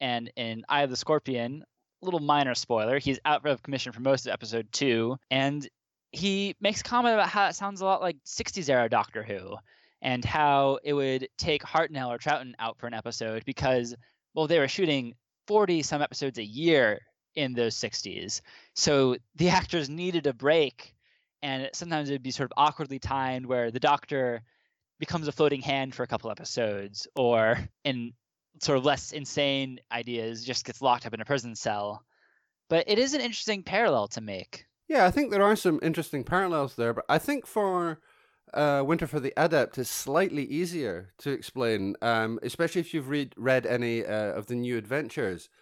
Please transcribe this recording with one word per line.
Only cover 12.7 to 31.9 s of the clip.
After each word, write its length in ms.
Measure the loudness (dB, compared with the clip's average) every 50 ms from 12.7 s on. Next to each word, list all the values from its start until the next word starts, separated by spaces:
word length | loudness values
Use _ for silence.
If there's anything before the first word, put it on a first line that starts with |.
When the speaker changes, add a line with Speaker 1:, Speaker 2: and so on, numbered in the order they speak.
| -8 -8
Speaker 1:
for 100 | -10 -8
an 60 | -8
episode 500 | -6 -8 -8 -8 -6 -6 -4 -4 -6 -6
because, 500 | -8 -6 -2 2 2 4 2 2 -2 -8 -14 _ _ _ _ _ _ _
well, 140 | -2 0 4
they 120 | 4 4
were 80 | 4 4
shooting 480 | 2 0 2 2 2 0 -2 -4 -10 _ _ _ _ _ _ 2
forty 340 | 4 4 4 6 4 2
some 200 | 2 0 0 0
episodes 360 | 0 -2 -2 -4 -4 -4 -4 -6
a 80 | -8
year 560 | -8 -6 0 4 6 6 6 6 6 4 0 -4 _ _ _ _ _ _ -4
in 160 | -4 -2 0
those 240 | 0 0 0 0 -2
sixties. 640 | -6 -6 -6 -8 -8 -8 -10 -10 -8 -8 -8 -10 -10 -14 -20 -20 -20 _ _
So 420 | -2 2 4 4 6 4 4 2 0 -6 _ _
the 120 | 2 2 4
<laughs> 100 | 4 4
actors 300 | 2 2 -2 -2 -2 -4
needed 380 | -6 -6 -6 -2 -2 0 0 0
a 60 | -2
break, 600 | 0 2 4 4 4 4 2 0 -8 -20 -20 _ _ _ _ _ _ _ _ _ _
and 280 | -8 -6 -6 -4 -6 -6
sometimes 380 | -8 -10 -6 -4 -2 -2 -2 -2
it'd 120 | -4 -4
be 100 | -4 -6
sort 200 | -4 -4 -4 -4
of 20 | 2 4
awkwardly 420 | 4 4 4 0 -6 -8 -8 -8
timed 460 | -4 -4 -2 -2 -2 -2 -2 -4 -4
where 260 | -2 0 0 0 0
the 80 | -2 2
Doctor 600 | 4 4 4 4 0 -4 -2 -2 0 0 -2 -4 -8 _ _ _ _ _ _ _ _ _ _ _
becomes 300 | -8 -4 -4 -2 -2 -4
a 20 |
floating 300 | 0 2 2 2 2 0
hand 340 | -2 -2 -2 -2 -2 -4 -4
for 80 | -6 -6
a 40 | -4
couple 220 | -4 -4 -4 -6
episodes, 800 | -8 -8 -10 -8 -4 -2 -2 0 -2 -4 -6 -10 -10 -12 -14 -10 _
or 420 | 0 2 4 6 6 6 4 4 2 0 -8 -14 _ _
in 260 | -4 -4 -2 -6 -8 -10 _ _ _ _ _ _ _ _ _
sort 200 | -2 2 2 2
of 60 | 4
less 260 | 2 2 0 -2 -10
insane 680 | -10 -10 -10 -6 -2 0 0 2 2 0 -2 -4 -8 -14 -12 _
ideas, 520 | -8 -6 -6 -4 -6 -4 -4 -6 -6 -8 -8
just 220 | -6 -6 -6 -6
gets 160 | -8 -10 -2
locked 240 | 2 2 2 2 0
up 80 | -8 -8
in 80 | -10
a 40 | -4
prison 300 | -2 -2 -2 -2 -6 -12
cell. 480 | -6 -4 -4 -2 -2 -4 -4